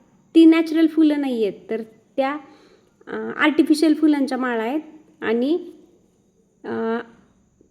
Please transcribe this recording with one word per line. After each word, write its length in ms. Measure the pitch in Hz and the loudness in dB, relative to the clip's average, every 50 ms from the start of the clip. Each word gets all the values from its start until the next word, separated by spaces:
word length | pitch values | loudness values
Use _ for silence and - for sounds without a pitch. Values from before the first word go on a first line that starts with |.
| _ _ _ _ _ _ - | _ _ _ _ _ _ 4
ती 100 | 330 330 | 6 6
नॅचरल 420 | 320 320 330 330 320 302 330 330 311 | 8 6 4 0 0 0 2 2 2
फुलं 340 | - 320 320 302 294 285 | 2 2 2 2 2 0
नाही 220 | 277 269 247 226 214 | -4 -4 -2 -2 -2
आहेत, 260 | 190 - - - - | -4 -4 -8 -10 -8
तर 120 | 220 226 226 - _ _ _ _ _ 269 | -8 -8 -8 -12 _ _ _ _ _ -4
त्या, 160 | 262 269 294 302 - - - _ _ _ _ _ _ _ _ _ _ - | -4 -4 -4 -8 -12 -18 -20 _ _ _ _ _ _ _ _ _ _ -12
अं, 240 | - 214 220 226 - | -10 -10 -8 -10 -6
आर्टिफिशियल 600 | - - 302 277 - 277 - 302 - 330 311 302 | -2 0 0 2 2 2 2 2 2 2 0 2
फुलांच्या 440 | 302 320 302 294 285 269 - 262 247 | 2 2 2 2 2 0 -4 -4 -4
माळा 260 | 254 247 240 226 220 | -4 -4 -4 -4 -4
आहेत 160 | 233 285 311 311 - - - _ _ _ _ | -4 -6 -6 -8 -10 -20 -20 _ _ _ _
आणि, 320 | 185 208 226 233 247 285 339 359 - - - - _ _ _ _ _ _ _ _ _ _ _ _ _ _ _ _ - | -4 -2 -2 0 0 -2 -2 -4 -4 -10 -20 -20 _ _ _ _ _ _ _ _ _ _ _ _ _ _ _ _ -14
अं, 340 | 214 226 226 226 226 226 240 233 - _ _ _ _ _ _ _ _ _ _ _ _ | -10 -8 -6 -6 -4 -6 -6 -8 -12 _ _ _ _ _ _ _ _ _ _ _ _